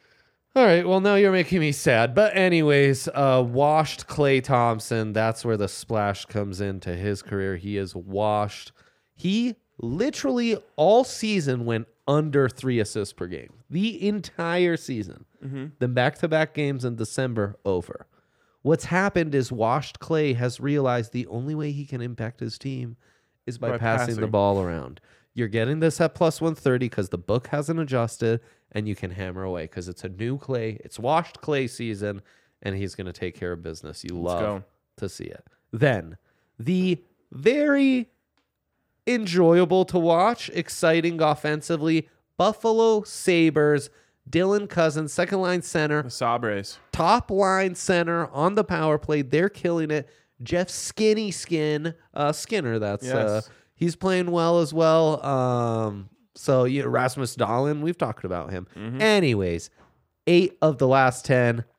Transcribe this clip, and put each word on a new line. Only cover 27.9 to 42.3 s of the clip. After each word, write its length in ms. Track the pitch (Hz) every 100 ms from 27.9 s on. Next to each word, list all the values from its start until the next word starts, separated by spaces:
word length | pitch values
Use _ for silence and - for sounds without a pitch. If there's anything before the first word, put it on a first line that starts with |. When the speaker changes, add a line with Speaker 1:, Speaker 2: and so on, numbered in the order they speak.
| 127 113 - 117 113 - _ _
Speaker 1:
and 180 | 104 107
you 60 |
can 160 | 98 90
hammer 320 | 92 92 92
away 240 | 95 87 80
'cause 220 | - 90
it's 160 | 87
a 40 | 95
new 300 | 95 117 139
Klay. 380 | - 123 113 107
It's 140 | - -
washed 420 | 120 160 170 -
Klay 280 | - 143 123
season, 540 | - 117 101 104 98 - _ _ _
and 140 | 101 95
he's 180 | 95
gonna 180 | - 92
take 220 | - 90
care 180 | - 90
of 80 | 85
business. 420 | 82 80 78 78
You 100 | - 87
Speaker 2:
Let's 240 | 87 87
Speaker 1:
love 200 | 104 98
Speaker 2:
go. 40 | - _ _ -
Speaker 1:
to 100 | 95
see 160 | -
it. 200 | 50 - _ _ _
Then, 440 | 113 143 107 80 - _ _ _ -
the 440 | 117 185 185 165 _ _ _
very 800 | 131 208 285 294 277 269 254 233 _ _ _ _ _ _ _ _ _ -
enjoyable 800 | 247 202 175 165 170 175 185 180
to 120 | 180
watch, 500 | 165 165 208 240 -
exciting 680 | - - - 170 165 170 165
offensively, 880 | 156 143 151 151 - 160 160 160 - _ _